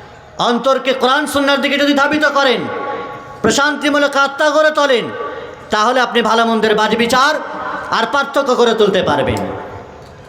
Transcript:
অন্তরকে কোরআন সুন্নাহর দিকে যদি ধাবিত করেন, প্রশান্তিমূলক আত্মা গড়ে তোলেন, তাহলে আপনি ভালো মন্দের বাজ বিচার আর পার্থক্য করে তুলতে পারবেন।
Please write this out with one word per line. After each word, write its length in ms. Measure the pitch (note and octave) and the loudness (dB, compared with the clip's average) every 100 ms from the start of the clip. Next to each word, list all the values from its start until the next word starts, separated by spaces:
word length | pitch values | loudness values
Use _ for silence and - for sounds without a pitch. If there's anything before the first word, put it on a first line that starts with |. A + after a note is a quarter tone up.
| - - - - | -20 -20 -16 -4
অন্তরকে 560 | G3+ A#3+ - F3 B3 | -2 0 0 0 0
কোরআন 320 | C4 B3 C#4 D4+ | 0 0 0 0
সুন্নাহর 320 | C#4+ C#4 C#4 | -2 0 0
দিকে 200 | C#4 C#4+ | 0 0
যদি 160 | C#4+ | 2
ধাবিত 320 | C#4+ C#4+ D4+ D4+ | 2 2 2 0
করেন, 360 | C#4 C4+ G#3+ C3+ - - - - - - - | 2 2 0 -2 -8 -8 -8 -10 -14 -16 -4
প্রশান্তিমূলক 720 | - - D4 D4 D4 C#4+ C#4+ C#4 | -2 2 0 0 0 2 2 2
আত্মা 340 | C#4 C#4 D4+ | 0 2 2
গড়ে 220 | C#4+ D#4 | 4 2
তোলেন, 380 | D#4 C#4+ A#3+ F3 - - - - - - | 2 2 2 0 -8 -10 -10 -14 -14 -4
তাহলে 300 | G#3+ A3 B3+ | 0 2 2
আপনি 220 | A#3 A#3 | 2 0
ভালো 240 | A3 A3+ A3+ | 2 2 2
মন্দের 300 | A3+ A3 G#3+ | 2 2 2
বাজ 200 | G#3+ A3+ | 2 2
বিচার 400 | A#3 B3+ C#4 D4+ - - - - - | 2 2 2 0 -4 -8 -8 -8 -4
আর 120 | F#3+ A#3 | -2 0
পার্থক্য 440 | C#4 C4+ D4 C#4 A#3 | -2 0 0 0 2
করে 180 | A#3+ | 2
তুলতে 300 | A3+ G3+ F#3+ | 4 2 2
পারবেন। 600 | D#3 C#3+ B2 G#2+ F#2+ - - - - - - - | 0 0 0 -2 -4 -8 -12 -14 -18 -20 -20 -20